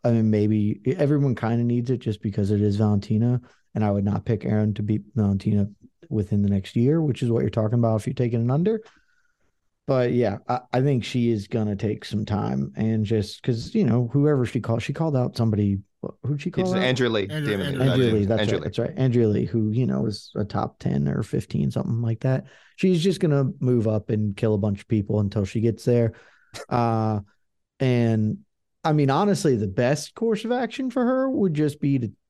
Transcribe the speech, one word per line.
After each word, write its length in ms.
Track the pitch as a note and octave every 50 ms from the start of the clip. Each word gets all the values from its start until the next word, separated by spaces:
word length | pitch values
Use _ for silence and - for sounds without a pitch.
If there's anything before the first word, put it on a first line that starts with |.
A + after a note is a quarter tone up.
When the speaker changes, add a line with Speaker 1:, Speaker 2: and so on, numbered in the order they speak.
| -
Speaker 1:
I 40 | A#2+
mean, 180 | A#2 A2+ A2 A2
maybe 540 | G#2+ G#2+ G#2 G#2 G#2+ G#2+ G#2 G#2 - - - B2 C3 F#3
everyone 360 | D3+ C#3 D3+ C#3+ C#3+ C#3 A#2
kinda 300 | - - A2+ A#2 A#2 A#2+
needs 240 | A#2+ A#2+ B2 A#2+ B2+
it 80 | B2+
just 240 | B2+ - A#2 G#2 -
because 300 | - G#2+ G2 - G2+ G2
it 100 | G#2+ G2+
is 160 | G#2 G#2 G2+
Valentina, 640 | G#2 A2 G#2 G#2 G2+ G2+ - A2+ G#2+ A#2 A#2+ B2 B2 - - _ _ _ _ _
and 80 | G#2+
I 80 | G#2+ G#2
would 140 | G2+ G2+ G2+
not 220 | G2+ G2+ G#2+ -
pick 180 | - A#2 F#2+ -
Erin 300 | - G#2 G#2+ G#2+ G#2+ G#2
to 80 | -
beat 200 | G#2+ G#2 G#2+ G#2 G2+ - _
Valentina 520 | A2+ G#2 G2+ G2 G2 - A2 G#2+ G2+ G2 G#2 - _ - - _ _ - -
within 320 | - G#2+ G2 - G#2+ G2+
the 80 | G2+ G2+
next 260 | G2+ G2 F#2+ - -
year, 240 | A#2 A#2 C3+ D#3 E3
which 220 | D#3+ D3+ A#2+ -
is 80 | C3 A#2+
what 100 | A2+ A#2
you're 80 | C3+ A2+
talking 300 | - A#2 G#2+ A2 A#2+ A#2+
about 220 | A#2 A2+ A2 G#2+
if 60 | -
you're 60 | -
taking 300 | D3 - B2+ A#2+ A#2+ A#2
an 80 | A#2 A#2+
under. 320 | C3 D3 F3 G#3+ A3+ G#3+ - - _ _ _ _ _ _ _ _ _ _ _ _ _ _ _ _ _ _ _
But 260 | - C3+ C3 B2 A#2+
yeah, 260 | A#2+ A#2+ A#2+ G2+ G2 - _
I, 140 | - B2 B2+ - _ -
I 60 | B2+
think 220 | C3 D3 C#3 A#2+ G2
she 260 | - - B2+ A#2+ A#2
is 160 | A2 G#2 G2
gonna 300 | - - A#2 G#2+ G#2 G2+
take 280 | G2 - G#2 A2 - -
some 220 | - - G#2 G#2
time 460 | G#2 G#2 G2 G#2+ A2+ C2 - C#3 - -
and 300 | - A2 A2 A2+ A2 G#2+
just 360 | G2+ A2+ G#2+ G2 - - -
'cause, 320 | - - A#2+ A2+ - - -
you 100 | A3 F#3+
know, 260 | B2 A2 B2 B2 A#2
whoever 320 | - C#3+ C#3+ D3+ D3+ C3+ B2
she 160 | G#2+ - B2
called, 220 | G#2 - A2+ A2+
she 100 | - -
called 240 | C#3 - D#3+ D#3+ C#3+
out 220 | B2+ B2 - - -
somebody. 400 | A#2 A2+ G#2+ G#2 G#2 G2+ G2 G2 - _ _ _ - - - _
Who'd 200 | - A#2+ D3 C#3+
she 80 | - F3+
call 140 | - F#3+ F#3
Speaker 2:
It's 100 | F#3 F#3
Speaker 1:
out? 80 | -
Speaker 2:
Andrea 260 | - B2+ B2+ A#2 B2+ A#2+
Lee. 200 | A2 G#2+ G2 G2+
Speaker 3:
Andrea, 260 | D3+ D#3 D3 C#3+ G#2
Speaker 2:
Damon. 240 | G2 F#2 F2+ F#2 -
Speaker 3:
Andrea 100 | B2+ C3+
Speaker 1:
Andrea 200 | B2 B2+ B2+ A#2
Speaker 2:
Uh, 20 |
Speaker 1:
Lee, 120 | A2 G#2 G2+
that's 140 | G2 A2+ A2
Speaker 2:
Andrea 140 | G#2+ G#2+ G#2+ F2+
Speaker 1:
right, 20 |
Speaker 2:
Lee. 40 | D2
Speaker 1:
that's 120 | G#2+ - -
right. 140 | A#2 - - -
Andrea 300 | C3 C3 A#2 A#2+ A#2 G#2+
Lee, 180 | G#2 - -
who, 240 | - - A#2 G#2+ G#2+
you 160 | G#2+ B2+ B2+
know, 180 | B2+ C3 C3 -
is 280 | A2 G#2 - - - _
a 80 | - G2+
top 340 | G2+ - G#2 A2 - - _
ten 280 | - - - C#3 C#3+ C#3
or 140 | - -
fifteen, 480 | G#2+ - - - - - - - D3 C3+
something 320 | - - - - A#2 A#2
like 180 | A#2 A2+ A2+ -
that. 240 | - C3 C3 B2+ - - - - - - _
She's 260 | - - F#3+ F#3 E3
just 180 | D#3 G3 F3 G3
gonna 320 | F#3+ D#3+ C#3+ C#3 C#3 B2+ - -
move 280 | C3+ B2 B2 A#2+ G#2 A2+
up 220 | G#2+ G#2+ - -
and 260 | A2+ G#2 G#2+ G#2 G2
kill 160 | - - A2
a 60 | G#2+ G2
bunch 240 | G#2 G#2 G2+ G2+
of 60 | - _
people 320 | A#2 G#2+ G2+ - A2 G#2+
until 260 | G2+ G2 - A2 G2
she 160 | - - A2
gets 240 | G#2+ A#2 A2+ - -
there. 260 | B2+ A#2+ A#2+ A#2 A#2 A#2+ - - - _ _ _ _ - - - -
Uh, 520 | - A#2+ A#2+ A#2 A2+ A2 A2 A2 G#2+ G#2 G2+ _ _ _ _ _ _ _ _ _ _ _
and 600 | C3+ B2+ B2 A#2+ A#2 A2+ A2+ A2 G#2+ G#2+ - G3 - _ _ _ _ _ _ _ -
I 80 | E3
mean, 180 | D3+ D3+ C#3+ C3+
honestly, 460 | C3+ D#3 G3+ G#3 F#3+ - - D#3 B2+
the 100 | G#2 G#2+
best 480 | G2 F#2+ B2+ A#2+ B2 D3+ D3 - - _
course 300 | - A3+ A#3 A3 G#3+ -
of 80 | A3
action 380 | B3 B3 A#3+ A#3 - - C4 B3+
for 140 | - C4+ A#3+
her 260 | A#3+ C4 C4 C4 C4+
would 240 | C4 - G3+ F3+ D3+
just 260 | D3 D3+ D3 D3 -
be 180 | - C#3+ C#3 C3
to 140 | A#2+ G2+ - _ _ _